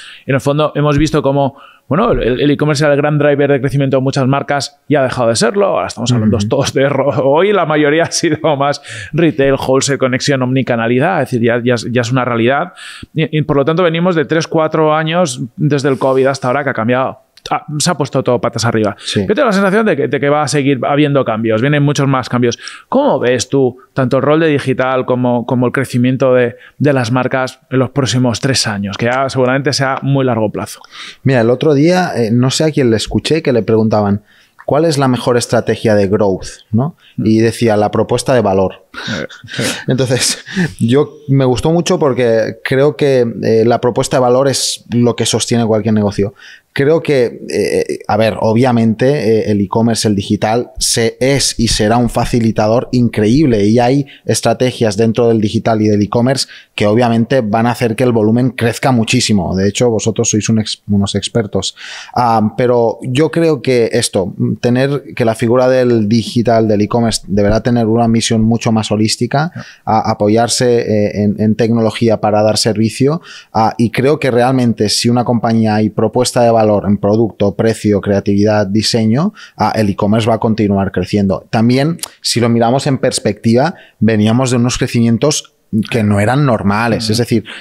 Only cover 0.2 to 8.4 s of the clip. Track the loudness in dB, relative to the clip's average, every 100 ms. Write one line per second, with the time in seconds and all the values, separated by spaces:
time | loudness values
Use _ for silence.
0.2 | -4 -2 0 0 0 0 0 2 0 0
1.2 | 0 0 -2 -4 -16 _ -4 0 0 0
2.2 | 0 0 0 0 0 0 2 2 0 0
3.2 | 2 2 2 0 0 -2 0 0 0 0
4.2 | 0 0 -2 -4 -6 -10 -2 0 0 0
5.2 | 0 0 0 2 0 0 -4 -4 -2 0
6.2 | 0 0 0 -2 0 0 0 0 -2 0
7.2 | 2 2 2 2 0 0 2 2 0 -2
8.2 | -2 0